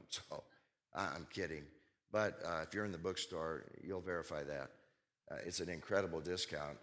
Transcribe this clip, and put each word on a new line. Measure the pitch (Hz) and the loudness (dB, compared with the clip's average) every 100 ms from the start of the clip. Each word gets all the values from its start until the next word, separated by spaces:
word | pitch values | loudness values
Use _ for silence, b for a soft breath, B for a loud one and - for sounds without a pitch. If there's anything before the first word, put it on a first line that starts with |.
| - | -6
So, | - - 73 - b b b _ | -6 -4 -8 -8 b b b _
I, | 85 95 | 0 0
I'm | 78 80 | 0 -4
kidding. | - 85 78 71 - b b _ | -2 0 -2 -6 -16 b b _
But, | 107 104 - 82 | 4 4 2 0
uh, | 82 80 | 0 0
if | |
you're | 98 107 | 0 0
in | |
the | 85 | 0
bookstore, | 90 90 - 85 80 78 - - | 0 0 -2 0 0 0 -6 -10
you'll | 85 92 | -4 -2
verify | 90 87 - 76 | 0 0 0 -2
that. | 71 71 67 - - _ _ _ - | 0 -2 -4 -10 -20 _ _ _ -8
Uh, | 67 | -4
it's | 87 87 | -2 0
an | 85 | 0
incredible | 82 - 101 95 80 | -2 4 4 6 2
discount. | 78 90 - 76 73 73 | 2 0 2 0 -2 -4